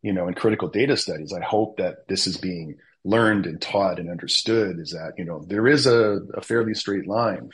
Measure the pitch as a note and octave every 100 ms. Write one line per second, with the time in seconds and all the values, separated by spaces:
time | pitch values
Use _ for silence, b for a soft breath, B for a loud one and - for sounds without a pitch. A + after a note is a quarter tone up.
0 | G#2 F#2+ F2 F2+ A2 G#2+ F2+ G#2 B2+ C#3
1 | - D#2 D2+ F2+ - G#2+ G#2+ - F2+ -
2 | - F#2+ F#2 E2+ F#2+ F2 D#2 C#2+ b b
3 | F#2+ A2+ A2 G#2 E2+ D#2 - G2+ F#2+ F2
4 | E2+ E2+ E2+ - - A2+ G2+ E2+ D2+ E2
5 | D#2+ - E2 D#2+ D#2+ G2+ A#2+ D3 B2+ A#2
6 | G#2+ G2+ - - - A#2 A2+ G#2+ - G2
7 | F#2 G#2+ A2+ F#2 -